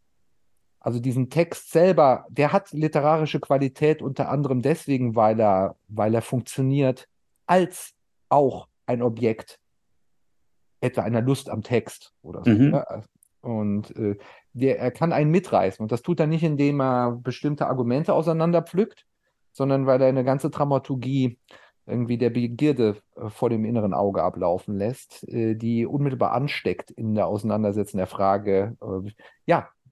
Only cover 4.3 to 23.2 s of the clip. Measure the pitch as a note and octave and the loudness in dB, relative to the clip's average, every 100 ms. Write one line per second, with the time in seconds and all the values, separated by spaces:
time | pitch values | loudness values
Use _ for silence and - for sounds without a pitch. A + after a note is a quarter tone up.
4.3 | C#3+ C#3 B2+ C3 - - C3+ A#2+ A2+ G#2+ | -2 0 0 0 0 0 0 0 4 4
5.3 | A2 G#2+ F#2+ F#2+ - - G#2+ G#2+ A2+ - | 4 4 4 0 -4 -12 -2 0 0 0
6.3 | B2+ - - C3 C#3 C3 B2+ - _ _ | -4 -4 -2 0 2 2 0 -8 _ _
7.3 | _ - F#3 F3 - - _ _ _ - | _ 2 2 2 -6 -18 _ _ _ 0
8.3 | C#3 C3 - - _ - B2 B2 A2+ A2+ | 2 2 -2 -14 _ -6 -2 -2 0 -2
9.3 | A2 - - _ _ _ _ _ _ _ | -2 -8 -20 _ _ _ _ _ _ _
10.3 | _ _ _ _ - B2+ - G#2 A#2 B2 | _ _ _ _ -6 -4 -2 -2 0 0
11.3 | C#3 - G#2+ - A#2+ - - - _ - | -2 -4 -8 -2 -2 -2 -14 -20 _ -16
12.3 | - A#2+ G#2+ C#3+ D3+ - A2 - _ _ | -2 2 6 4 2 -4 -12 -14 _ _
13.3 | _ B2 A2 G#2 G2+ - B2 G#2 G2+ - | _ -8 -4 -2 -4 -6 -6 -4 -6 -10
14.3 | - _ A#2+ C3 - B2 - E3 C#3 D3+ | -20 _ -2 0 0 -2 -2 0 2 2
15.3 | F3+ - F#2+ F#2+ - G#2+ B2 - E3+ D#3 | 2 2 2 2 -2 -4 -4 -2 0 0
16.3 | D#3+ D#3+ D3 C#3+ C#3+ C3 B2 A#2+ A#2+ B2+ | 0 0 2 2 2 0 2 0 -2 -6
17.3 | - D3 D3 C#3+ C3 A#2 C3 E3+ D#3 D#3+ | -4 -4 -2 -2 -2 0 0 0 0 0
18.3 | D#3+ E3 E3+ E3 E3+ A3+ - _ _ _ | 0 2 0 0 -2 -2 -4 _ _ _
19.3 | _ _ - C3+ C3+ C3+ C3 C3 C3+ B2+ | _ _ -4 0 2 4 4 4 2 0
20.3 | C3 D#3 - C#3+ C3+ - C3 A#2+ C3+ B2+ | 0 -2 -2 0 0 -2 -6 -2 0 0
21.3 | A2+ _ - _ _ - A#2+ A#2 A#2 A#2+ | -4 _ -20 _ _ -6 -4 -2 0 0
22.3 | A#2+ A#2+ A#2 D3+ B2 G#2+ G#2 _ - | 0 -4 0 0 2 0 -2 _ -14